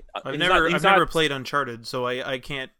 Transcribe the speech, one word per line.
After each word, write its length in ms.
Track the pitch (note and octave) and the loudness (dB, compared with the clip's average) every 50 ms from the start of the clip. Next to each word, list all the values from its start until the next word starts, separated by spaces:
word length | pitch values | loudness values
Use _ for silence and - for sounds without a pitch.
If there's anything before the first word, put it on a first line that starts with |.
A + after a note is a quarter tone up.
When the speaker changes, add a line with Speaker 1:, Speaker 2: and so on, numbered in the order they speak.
| - - - | -12 -14 -12
Speaker 1:
Uh, 60 | - - | -10 -8
Speaker 2:
I've 80 | C3 C#3 | -8 -4
Speaker 1:
he's 60 | D3 | -2
Speaker 2:
never, 140 | E3+ F3+ F#3 | 2 4 4
Speaker 1:
not, 100 | E3 D#3+ | 4 4
he's 80 | E3+ E3+ | 2 2
Speaker 2:
I've 60 | D3 D#3+ | 2 4
never 180 | G3 G3 F#3 | 6 6 6
Speaker 1:
not 100 | E3 - | 4 2
Speaker 2:
played 200 | - E3 D#3+ D3 C#3 | 2 2 0 0 0
Uncharted, 540 | C3+ B2+ - - C#3+ C#3 B2 A#2 A2+ A#2 | -4 -6 -4 -2 -2 -2 -4 -6 -10 -10
so 200 | - - C3 B2 | -8 -6 -4 -4
I, 260 | B2 B2 B2+ - - C3+ | -4 -4 -4 -6 -6 -6
I 60 | C3 | -8
can't 320 | - - D3 C3+ C3 B2+ _ _ | -8 -8 -10 -10 -10 -12 _ _